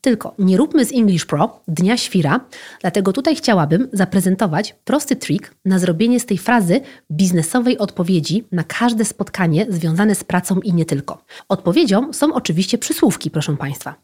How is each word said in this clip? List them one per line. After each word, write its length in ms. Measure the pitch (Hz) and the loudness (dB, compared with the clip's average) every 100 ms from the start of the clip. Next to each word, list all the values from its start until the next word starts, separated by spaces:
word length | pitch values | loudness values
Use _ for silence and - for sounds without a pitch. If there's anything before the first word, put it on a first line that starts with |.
Tylko 340 | 269 220 - - | 2 0 -2 0
nie 180 | 185 190 | 2 4
róbmy 280 | 311 320 240 | 2 2 2
z 80 | |
English 320 | 262 214 175 - | 2 4 2 0
Pro 360 | 147 151 - - | 0 0 -2 -8
dnia 300 | 156 180 240 | 0 0 0
świra, 420 | - 190 147 160 - - - - | 0 0 2 0 -4 -20 -20 -6
dlatego 320 | - 208 196 | -2 0 0
tutaj 220 | 190 277 311 | 0 0 0
chciałabym 520 | - 202 147 165 254 | 2 2 4 2 0
zaprezentować 800 | 202 190 196 185 185 208 156 202 - | -2 0 2 0 0 0 0 -4 -10
prosty 320 | - 277 - 262 | -2 -2 0 -4
trik 400 | - 214 - _ 190 | -2 -4 -4 _ 0
na 140 | 190 | 0
zrobienie 400 | 180 165 233 247 | 0 0 2 2
z 60 | 233 | 0
tej 120 | 190 | -4
frazy 440 | - 240 175 202 - - _ | 2 2 4 0 -2 -20 _
biznesowej 680 | 156 185 175 160 254 240 247 | 0 2 2 0 0 0 0
odpowiedzi 640 | 202 - 175 185 147 185 - | -2 -4 0 0 0 -4 -2
na 120 | 180 | -6
każde 420 | 156 - 240 226 220 | -6 -2 0 0 -2
spotkanie 600 | - 196 - 175 156 220 | -4 -8 -2 0 2 0
związane 460 | 175 165 165 214 196 | -2 -2 0 2 0
z 80 | |
pracą 360 | - 180 180 190 | -2 -4 0 -2
i 140 | 214 | 0
nie 120 | 170 160 | -2 0
tylko. 380 | 139 - - _ - - | -4 -6 -14 _ -20 -6
Odpowiedzią 640 | 190 - 208 302 196 277 | -2 0 2 4 2 0
są 200 | - 294 | -2 0
oczywiście 440 | 285 - 160 190 240 | 0 -2 -2 0 -2
przysłówki, 540 | - 311 233 - - | -4 0 0 0 -4
proszę 260 | 156 147 143 | -4 -4 -4
państwa. 380 | 139 139 - 127 | -4 -8 -12 -16